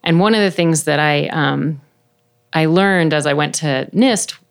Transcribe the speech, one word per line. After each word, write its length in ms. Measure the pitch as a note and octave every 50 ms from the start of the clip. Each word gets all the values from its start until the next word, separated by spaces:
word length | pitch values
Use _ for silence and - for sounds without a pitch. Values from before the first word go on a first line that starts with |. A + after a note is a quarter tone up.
And 200 | - D#3 E3 E3+
one 120 | F#3+ G#3+ A3+
of 60 | G#3+
the 100 | G#3 F#3+
things 360 | E3+ - E3+ E3 E3 D3+ D3
that 120 | - D3 D3
I, 300 | D3+ D3+ D3 D3 D3 -
um, 540 | - D#3+ D3 C#3 C#3 C#3 C#3 D3+ D#3+ C#3 _ _ _ _ _ _ _ _ _ _ _ _ _ _ -
I 140 | D#3+ D#3+ D#3+
learned 460 | D#3+ F#3 G3 G3 F#3+ F3+ E3 D#3+ D#3
as 120 | D3+ C#3
I 80 | D3 C#3+
went 200 | D3 D3 D3 -
to 340 | - D#3+ D3+ C#3 C3 C3+ -
nist 460 | - F3+ A#3+ C4+ A3+ G3 - - - - _ _